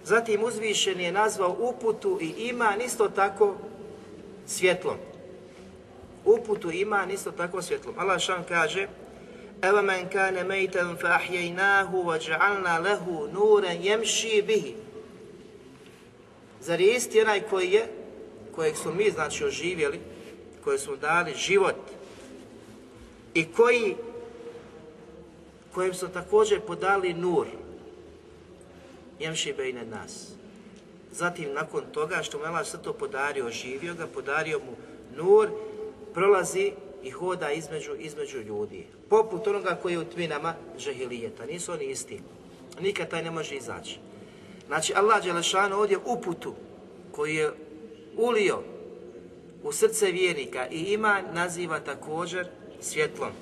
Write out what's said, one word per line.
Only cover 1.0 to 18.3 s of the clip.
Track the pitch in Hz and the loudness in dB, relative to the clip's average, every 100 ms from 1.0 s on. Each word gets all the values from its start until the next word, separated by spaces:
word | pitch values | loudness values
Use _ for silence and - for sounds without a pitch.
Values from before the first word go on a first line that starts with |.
| 175 | 0
nazvao | 190 214 190 180 180 | 2 2 2 0 2
uputu | 240 240 226 - 202 180 | -2 0 0 0 0 0
i | 165 | -2
iman | 175 233 240 233 202 | -4 -4 2 2 2
isto | 247 226 202 | -2 2 2
tako | 185 202 202 208 190 - - - - - - - - - | 4 2 6 4 4 -10 -14 -14 -16 -16 -16 -16 -18 -10
svjetlom. | - 180 180 147 107 - - - - - - - - - - - - - | 2 4 4 0 -4 -8 -16 -18 -18 -18 -20 -20 -20 -20 -20 -20 -2 6
Uputu | 453 220 202 170 | 6 6 -2 0
i | 165 | -2
iman | 208 202 185 | 0 0 0
isto | 196 180 | -4 -6
tako | 165 175 185 | -4 -4 -4
svjetlom. | 175 143 - 135 | -4 -4 -4 -4
Allah | 185 175 | 0 0
šan | - 180 170 | 0 -2 0
kaže: | 170 160 175 196 - - - - - - - | 2 2 0 -4 -8 -18 -18 -18 -18 -18 -2
"Ewa | 185 208 | 4 4
men | 196 185 180 | 4 0 0
kana | 196 190 185 | 0 2 0
maytan | 180 190 190 190 175 170 | -2 0 0 0 -2 0
fa | 175 175 | 2 2
ahyaynahu | - 180 170 175 196 196 190 185 | 2 -2 -2 2 4 4 4 0
wa | 175 160 | 2 0
ja'alna | 160 160 190 202 185 165 | 0 4 4 4 2 2
lahu | 175 208 175 165 147 | 2 0 0 -4 -4
nuran | 170 214 208 190 170 | 4 8 8 6 0
yamshi | 185 220 214 - 220 214 | 2 2 2 0 4 4
bihi." | 202 214 143 113 - - - - - - - - - - - - - - - - - - | 4 2 2 -10 -14 -16 -16 -18 -18 -18 -20 -20 -20 -20 -20 -20 -20 -20 -20 -20 -20 -14
Zar | 156 170 | -4 4
je | 190 247 | 6 6
isti | 233 220 | 4 4
onaj | 220 202 | 6 2
koji | - 196 180 | 2 0 4
je, | 202 226 - - - - | 4 2 -8 -14 -16 -18